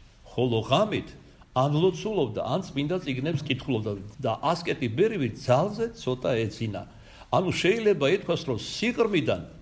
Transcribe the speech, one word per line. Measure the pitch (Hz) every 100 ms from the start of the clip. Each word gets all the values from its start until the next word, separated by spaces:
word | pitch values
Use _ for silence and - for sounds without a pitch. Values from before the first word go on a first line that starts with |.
| - - -
ხოლო | - 127 113 107
ღამით | 143 214 143 - - - - -
ან | 127 139
ლოცულობდა, | 147 185 175 214 202 123 95 101
ან | 160
წმინდა | 185 139 147 180
წიგნებს | 165 127 147 165
კითხულობდა | 151 131 - 113 107 101 95 -
და | 127 110
ასკეტი | 147 170 - 151 120
ბერივი | 117 220 208 120
ძალზე | - - 127 196 208 233 -
ცოტა | 127 127 - 117 110
ეძინა. | - 113 95 - - - - -
ანუ, | 127 131
შეიძლება | - 185 233 214 170 139
ითქვას, | 196 - 170 139
რომ | 110
სიყრმიდან | - - 226 233 220 180 117 92 - -